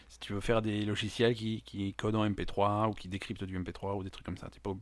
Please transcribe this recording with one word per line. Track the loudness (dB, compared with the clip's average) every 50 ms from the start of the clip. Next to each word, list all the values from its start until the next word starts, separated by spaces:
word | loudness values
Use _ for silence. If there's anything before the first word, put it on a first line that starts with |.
| -20 -20
si | -18 -14
tu | -8 -4
veux | -4 -2
faire | 2 4 4 4
des | 4 2 2 2 2
logiciels | 0 0 0 -2 -2 2 4 4 4 4
qui, | 2 0 -2 -2 -4
qui | -6 -8 -4 -2 -2 -2 -2
codent | 0 0 2 2
en | 4 4
M | 2 2
P | 0 -2
trois | -2 2 4 4 4 4 4 2 2
ou |
qui | 0 -2 -6 -6
décryptent | -6 -6 -4 -6 -6 -6 -4
du | -4 -4
M | -4 -4
P | -4
trois | -6 -6 -4 -4 -2
ou | -2
des | -4 -6
trucs | -8 -8 -8
comme | -8 -8 -8
ça. | -8 -14
T'es | -14 -8
pas, | -6 -6 -4 -6